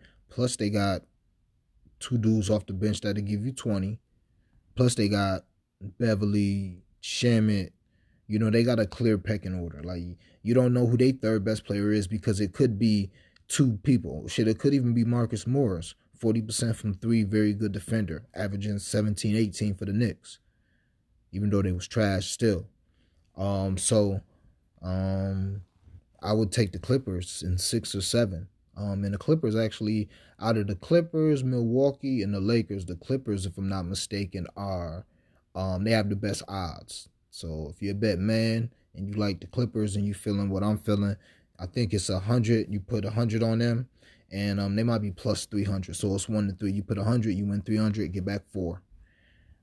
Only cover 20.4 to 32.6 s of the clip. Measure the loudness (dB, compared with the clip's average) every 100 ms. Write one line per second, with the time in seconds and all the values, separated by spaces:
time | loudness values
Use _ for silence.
20.4 | _ _ _ _ _ _ _ _ _ -2
21.4 | 2 2 2 -2 -2 0 2 2 -2 0
22.4 | 2 2 -2 _ _ _ _ _ _ -4
23.4 | -2 0 0 -2 2 4 4 0 -8 _
24.4 | _ _ _ _ -4 -2 0 0 -2 -2
25.4 | -4 -6 -12 _ -20 -20 _ _ 0 2
26.4 | 2 2 0 0 0 0 0 -6 -6 -6
27.4 | -2 -2 0 -2 -2 -4 0 2 0 -2
28.4 | -12 _ _ -8 -4 -2 -2 -2 2 2
29.4 | 2 2 0 0 -2 0 -2 -8 -20 -4
30.4 | 0 0 0 -4 2 2 2 2 2 2
31.4 | 2 0 2 4 2 0 -2 -2 0 0
32.4 | 2 2